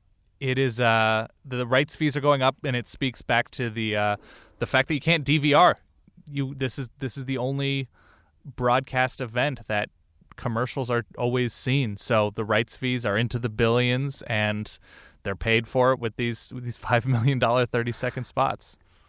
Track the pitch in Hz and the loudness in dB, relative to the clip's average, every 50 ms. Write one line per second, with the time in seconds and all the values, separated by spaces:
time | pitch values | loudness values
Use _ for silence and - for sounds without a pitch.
0 | _ _ _ _ _ _ _ - 139 131 127 127 135 127 110 117 123 117 113 113 | _ _ _ _ _ _ _ -6 -4 -2 0 0 0 0 0 2 4 4 4 4
1 | 110 110 110 110 113 - _ _ - 139 127 123 127 117 127 131 151 - - - | 4 4 2 0 -2 -4 _ _ -12 -8 -6 -4 0 2 2 2 2 2 -2 -2
2 | 156 147 131 147 131 147 143 135 131 131 131 - - 143 123 120 120 - - - | 0 0 0 2 2 2 2 4 2 0 0 0 -2 -4 -4 -4 -4 -6 -4 -4
3 | 139 131 117 - - - 120 117 120 - - - 123 117 107 117 110 107 104 104 | -4 -4 -4 -4 -2 0 0 0 0 0 -4 -6 -4 -4 -4 -4 -2 -2 0 0
4 | 104 104 104 - - - - - - - _ - 120 - - 131 131 - 160 139 | 0 0 0 -2 -6 -14 -20 -20 -20 -18 _ -8 -4 0 2 2 2 0 -2 -2
5 | - 160 170 160 135 143 147 151 139 151 139 151 175 165 - - _ _ _ _ | 0 0 0 2 2 2 2 2 4 4 6 6 6 6 4 2 _ _ _ _
6 | _ _ _ - - 151 139 139 139 131 143 131 135 123 - - 131 117 - - | _ _ _ -20 -18 -10 -6 -6 -6 -4 -4 -4 -4 -4 -4 -6 -8 -8 -8 -8
7 | 135 127 - 139 131 127 135 123 123 135 139 139 139 139 139 135 131 - _ _ | -8 -8 -6 -6 -6 -6 -4 -4 -2 -4 -2 -2 -2 -2 -2 -4 -6 -8 _ _
8 | _ _ _ _ _ _ _ _ - 143 - - 123 123 120 135 139 - - 127 | _ _ _ _ _ _ _ _ -20 -14 -6 -2 2 2 2 2 0 0 0 0
9 | 127 123 - - 131 113 110 123 131 147 135 - - - 107 104 104 - _ _ | 0 0 -2 -6 -8 -6 -2 -2 -2 -2 -4 -6 -6 -4 -4 -4 -4 -4 _ _
10 | _ _ _ _ _ - - - - 127 113 113 123 127 - 139 127 120 120 120 | _ _ _ _ _ -20 -12 -8 -6 -4 -2 -2 -2 -2 -4 -4 -2 -2 -2 -2
11 | 113 - - - 123 123 123 127 123 120 - - - 127 131 143 131 107 101 98 | -2 -4 -6 -4 -2 0 0 0 0 0 -2 -2 0 0 0 0 0 -2 -4 -4
12 | - - 120 110 107 104 104 - 110 104 107 110 120 - - - 131 127 127 123 | -2 2 4 4 4 2 0 -2 -2 0 2 2 0 -2 -4 -4 -2 -2 -2 -2
13 | 117 110 98 107 123 117 - 117 117 113 107 110 117 113 117 123 123 123 123 127 | 0 0 0 0 0 0 -2 -4 -4 -4 0 2 2 4 4 4 2 2 0 0
14 | 139 139 135 - - - 117 107 107 107 107 107 107 - - - - - - - | -2 -4 -6 -6 -6 -4 -2 0 0 0 -2 -4 -4 -6 -8 -8 -12 -18 -20 -20
15 | - - _ _ - 101 98 - - 120 113 113 113 - - 131 123 131 131 123 | -20 -20 _ _ -6 -6 -6 -2 0 2 2 2 2 0 2 2 4 4 2 2
16 | 117 110 107 - 120 120 113 - - - - 127 123 120 113 - - - 123 120 | -2 -4 -4 -4 -4 -4 -4 -6 -8 -10 -10 -10 -8 -8 -10 -8 -2 0 0 2
17 | - 131 131 113 110 139 139 123 123 117 120 127 123 - - 120 117 120 117 - | 2 2 2 4 4 2 2 2 2 2 2 2 2 0 0 -2 -2 -2 -4 -4
18 | - 123 - 131 120 - - 139 131 139 - - - - - _ _ _ _ _ | -4 -6 -4 -6 -8 -4 -2 0 0 0 -2 -6 -12 -18 -20 _ _ _ _ _
19 | _ | _